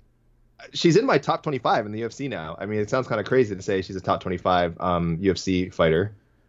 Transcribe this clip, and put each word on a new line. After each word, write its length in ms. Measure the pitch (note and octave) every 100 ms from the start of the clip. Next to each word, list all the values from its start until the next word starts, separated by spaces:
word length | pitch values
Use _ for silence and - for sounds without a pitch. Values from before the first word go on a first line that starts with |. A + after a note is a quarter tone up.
| _ _ _ _ _ - -
she's 240 | - E3+ F3+
in 80 |
my 140 | C4 F3
top 240 | - D#3+
twenty-five 440 | D#3+ C3 D3+ B2+ G#2
in 60 |
the 60 | G#2+
U 80 | A2+
F 60 |
C 160 | - C3+
now. 260 | F#2 D#2 -
I 100 | G2
mean, 120 | G#2+
it 100 | G#2
sounds 200 | C3 B2
kinda 160 | A2
crazy 320 | G2 B2+ G#2 F#2+
to 60 |
say 200 | - F#2+
she's 140 | F#2 F#2+
a 40 |
top 200 | - F#2+
twenty-five, 600 | F#2 F2 F#2+ F2+ F2 E2
um, 380 | F2+ E2+ E2+ E2
U 100 | F#2+
F 60 | E2+
C 320 | F#2+ F2+ F#2
fighter, 440 | - E2 D#2+ G#2+ - _ _